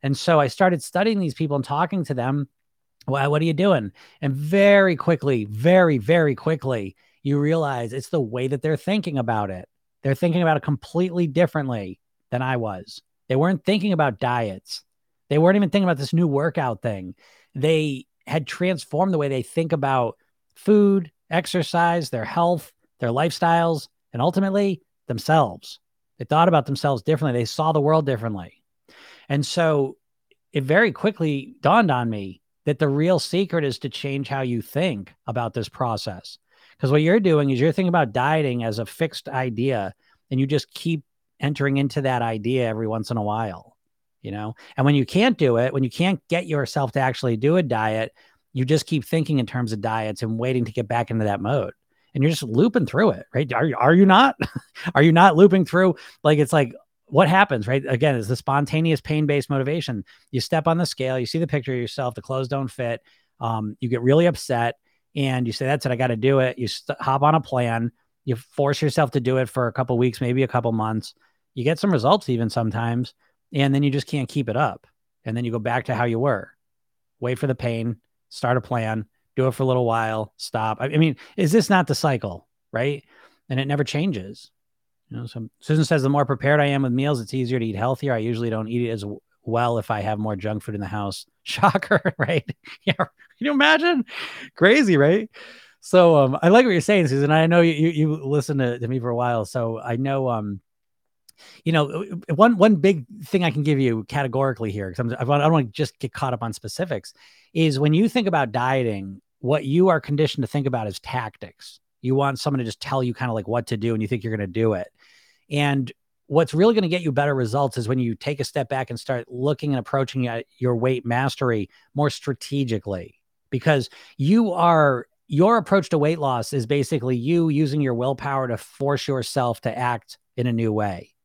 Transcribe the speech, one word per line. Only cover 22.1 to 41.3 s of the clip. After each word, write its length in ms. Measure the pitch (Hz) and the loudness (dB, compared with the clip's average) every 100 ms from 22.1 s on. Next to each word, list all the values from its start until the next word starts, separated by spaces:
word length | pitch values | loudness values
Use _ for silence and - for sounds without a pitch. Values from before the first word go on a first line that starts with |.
| 120 110 | -6 -6
health, 460 | - 170 175 - _ _ _ | 0 0 0 -6 _ _ _
their 100 | 123 | -2
lifestyles, 800 | 120 165 - 170 165 165 160 - _ _ | 0 -2 0 2 2 2 -2 -6 _ _
and 100 | 120 | -2
ultimately 600 | 139 180 196 190 202 185 _ _ _ | 0 2 0 0 0 -2 _ _ _
themselves. 720 | 117 - 160 127 82 - - _ _ _ _ | -8 2 4 4 -2 -18 -20 _ _ _ _
They 60 | 123 | -2
thought 220 | 151 170 | 4 4
about 180 | 165 127 | 4 2
themselves 360 | 135 147 131 | -2 -2 -2
differently. 380 | - 156 147 120 | 0 0 0 -2
They 60 | 113 | -2
saw 260 | - 156 | -2 0
the 100 | 156 | 2
world 240 | 143 160 139 | 2 2 2
differently. 560 | 123 113 101 85 _ _ _ _ - - - _ | -2 -4 -8 -10 _ _ _ _ -20 -20 -20 _
And 160 | 139 135 | -2 -2
so 520 | - 165 151 135 - _ _ _ _ _ | 0 2 2 0 -4 _ _ _ _ _
it 120 | 151 | -6
very 280 | 135 170 226 | 2 4 4
quickly 640 | 135 202 202 160 143 135 - | 2 -2 0 -2 -2 -6 -2
dawned 300 | 147 208 202 | 2 4 4
on 180 | 127 120 | 2 0
me 320 | 107 98 95 _ _ - | -4 -8 -14 _ _ -4
that 140 | 147 | 0
the 80 | 151 | 0
real 320 | 139 160 180 | 2 2 2
secret 440 | - 175 196 170 | 0 -2 -2 -2
is 160 | 143 120 | -2 -4
to 100 | 139 | -8
change 380 | - 143 139 135 | -8 -6 -6 -4
how 140 | 139 | -4
you 200 | 131 117 | -4 -4
think 520 | - 143 180 110 95 _ - | -4 -2 -2 -4 -10 _ -8
about 260 | 117 117 | -6 -4
this 140 | - 110 | -6 -8
process. 680 | - 123 107 - 92 - - _ _ _ _ | -4 -4 -4 -6 -12 -16 -20 _ _ _ _
'Cause 120 | 135 | 0
what 100 | 147 | 2
you're 180 | 156 208 | 4 4
doing 300 | 190 156 143 | 4 2 2
is 100 | 127 | 2
you're 120 | 151 | 2
thinking 180 | 160 185 | 2 0
about 240 | 175 135 | 2 0
dieting 500 | 113 131 160 143 120 | 0 0 0 0 -2
as 160 | 113 107 | -4 -4
a 60 | 110 | -8
fixed 420 | - 160 - - | -4 -6 -6 -8
idea, 640 | 135 131 110 131 123 95 - _ _ _ | -6 -4 -2 -2 -2 -4 -10 _ _ _
and 100 | 131 | -2
you 60 | 135 | 0
just 260 | 147 - | -2 -4
keep 300 | - 170 160 - _ _ | -8 -6 -6 -8 _ _